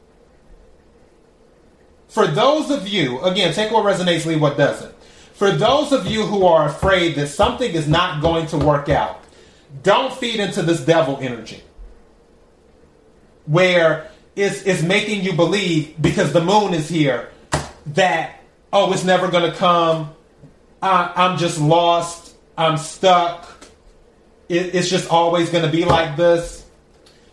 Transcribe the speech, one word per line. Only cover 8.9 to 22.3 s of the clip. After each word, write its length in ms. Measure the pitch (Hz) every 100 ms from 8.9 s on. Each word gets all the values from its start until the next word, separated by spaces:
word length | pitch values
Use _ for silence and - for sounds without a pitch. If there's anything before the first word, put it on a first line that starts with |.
| 127 110 - - - - _ - 139
don't 300 | 190 233 262
feed 260 | - 240 220
into 240 | 196 196
this 200 | 165 156
devil 360 | 135 165 139 135
energy 400 | 131 113 - - - - - - - _ _ _ _ _ _ _ _ _ _ _ _ _
where 640 | 151 165 185 175 160 151 - - _
it's, 280 | 196 196 -
it's 180 | 190 156
making 420 | 170 208 214 202
you 100 | 185
believe, 640 | 160 170 202 180 156 143 -
because 320 | 160 208 160
the 100 | 170
moon 300 | 170 214 196
is 160 | 170 151
here, 400 | 170 139 120 - - - 147 - - 151
that, 540 | 165 185 165 151 - - _ _
"Oh, 180 | 202 185
it's 100 | 185
never 260 | 180 180 185
gonna 240 | 175 165
come. 600 | - 180 170 165 160 151 - _ _ - _ _ _
I, 300 | 190 180 175
I'm 220 | 180 185 151
just 220 | 170 151
lost. 760 | 147 170 170 170 - - -